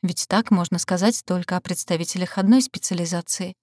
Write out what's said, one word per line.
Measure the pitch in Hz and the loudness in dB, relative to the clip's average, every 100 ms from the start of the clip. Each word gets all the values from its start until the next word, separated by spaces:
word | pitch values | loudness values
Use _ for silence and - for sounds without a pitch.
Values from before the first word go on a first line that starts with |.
ведь | 185 165 - | -4 -4 0
так | 190 233 | 0 4
можно | 190 170 170 | 2 2 -2
сказать | - 180 196 240 - | -2 2 2 0 -2
только | 180 175 180 | -4 -2 -4
о | |
представителях | - 180 - 170 165 180 180 - | -4 -6 -2 -2 -2 -4 -4 0
одной | 196 254 | 6 6
специализации | 262 - - 175 170 175 170 - 185 185 | 4 -4 -6 -4 -2 -4 -4 -6 -6 -10